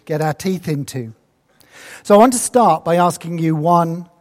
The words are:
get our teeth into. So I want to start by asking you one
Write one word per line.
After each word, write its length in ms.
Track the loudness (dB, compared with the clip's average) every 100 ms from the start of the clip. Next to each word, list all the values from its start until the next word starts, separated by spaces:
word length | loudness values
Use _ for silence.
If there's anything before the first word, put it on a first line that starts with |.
| -8
get 140 | -6
our 140 | -4
teeth 320 | -6 -6 -6 -6
into. 480 | -8 -8 -12 -14 -16 _ _ _ _ _ -20 -20 -8
So 140 | 4 6
I 20 |
want 140 | 6
to 80 | 2
start 440 | -2 2 2 2
by 120 | 0 0
asking 420 | 0 -2 -8 -4
you 160 | -4
one 540 | -2 0 0 0 -6 -14 _